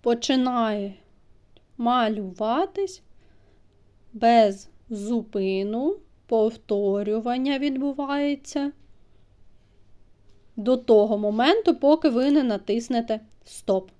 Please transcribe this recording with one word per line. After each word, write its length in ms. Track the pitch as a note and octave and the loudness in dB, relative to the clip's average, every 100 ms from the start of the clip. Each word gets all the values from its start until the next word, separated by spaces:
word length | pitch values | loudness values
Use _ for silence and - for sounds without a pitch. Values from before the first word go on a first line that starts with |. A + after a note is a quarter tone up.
Починає 920 | B3 A#3 - C4 B3+ B3 A3+ G#3 G3+ G3 _ _ _ - _ - _ - | 0 -2 0 0 0 0 -2 -2 -6 -12 _ _ _ -20 _ -20 _ -6
малюватись 1200 | A#3 B3 A3 G#3+ F#3+ F#3 G#3+ B3+ G4 - G4 - _ - _ - _ _ _ _ _ _ - | 0 0 0 -2 -8 -6 -4 -2 -4 -4 -6 -8 _ -20 _ -20 _ _ _ _ _ _ -20
без 560 | A3+ A#3 A#3 G#3+ G3 - - - | 0 4 6 4 0 -14 -20 -12
зупину, 1040 | G#3+ G3+ A#3 G#3+ G3+ F#3+ F#3+ G3 A3+ C#4+ G4+ - _ _ | -10 -4 -4 -4 -4 -2 -2 -4 -2 -2 -4 -10 _ _
повторювання 1300 | A3+ A3 A3+ - G3+ G3+ G3 G#3 G#3+ A3+ B3 C4 C#4 | 0 0 -2 -4 -2 0 -2 -2 -4 -2 -2 -2 -2
відбувається 1120 | C#4+ C4 C#4+ C4+ C#4 C#4+ C#4+ C#4 - D4 C#4+ - - - - _ _ _ - - _ _ - - - - _ - - - | -2 -2 -4 -4 -4 -2 -2 -4 -6 -6 -6 -8 -20 -20 -20 _ _ _ -20 -20 _ _ -20 -20 -20 -20 _ -20 -18 -6
до 200 | G#3 B3+ | 0 0
того 420 | B3 A3 G#3+ G#3 | 6 6 6 0
моменту, 560 | G#3 G#3+ C4 G#4+ G#4+ | -2 2 2 2 2
поки 340 | B3+ C#4 D#4 D#4+ | 2 4 4 2
ви 220 | A#3 C4+ | 2 2
не 120 | C#4+ | 2
натиснете 760 | B3+ G3+ - A3 A#3 A#3+ A#3 A3 - - | 2 -2 -2 -4 -2 -4 -2 -6 -8 -20
"СТОП". 460 | - - - F#3+ F#3+ _ | -20 -14 -2 -2 -2 _